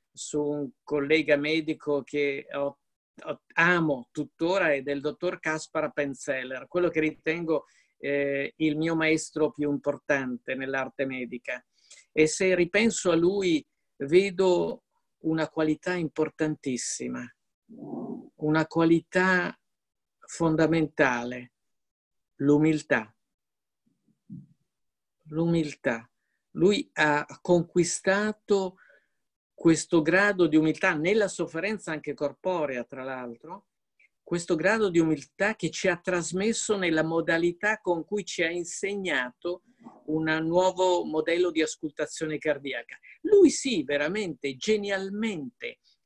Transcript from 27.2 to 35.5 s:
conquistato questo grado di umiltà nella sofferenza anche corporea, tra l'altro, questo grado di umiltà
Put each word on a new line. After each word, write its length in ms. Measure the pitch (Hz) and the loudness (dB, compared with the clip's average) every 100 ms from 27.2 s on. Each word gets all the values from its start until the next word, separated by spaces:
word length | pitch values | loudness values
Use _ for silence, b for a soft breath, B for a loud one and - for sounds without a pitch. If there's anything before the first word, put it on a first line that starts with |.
| - - | -2 -6
conquistato 1400 | - 175 170 180 170 - - 196 214 208 - 196 190 - b b b b _ _ _ | 0 2 2 0 0 0 0 0 0 -4 -2 0 -2 -8 b b b b _ _ _
questo 500 | - 165 160 - 170 | 0 2 2 2 2
grado 440 | 156 180 202 190 165 | 4 4 4 4 4
di 100 | 156 | 4
umiltà 380 | 156 151 190 | 4 2 0
nella 340 | 156 165 214 196 | 0 0 2 0
sofferenza 640 | - 160 160 190 214 - | -2 -6 -6 -6 -6 -8
anche 240 | 151 147 | -8 -8
corporea, 720 | 139 143 - 185 180 147 123 | -6 -6 -6 -4 -2 -2 -4
tra 180 | 113 131 | -8 -10
l'altro, 640 | 131 131 123 117 156 196 - _ _ _ b _ | -10 -10 -10 -14 -16 -18 -20 _ _ _ b _
questo 340 | - 175 - 165 | -8 -6 -2 0
grado 320 | 175 220 202 | 2 2 2
di 100 | 170 | 2
umiltà 560 | 160 147 - - 202 | 2 0 -6 -4 -2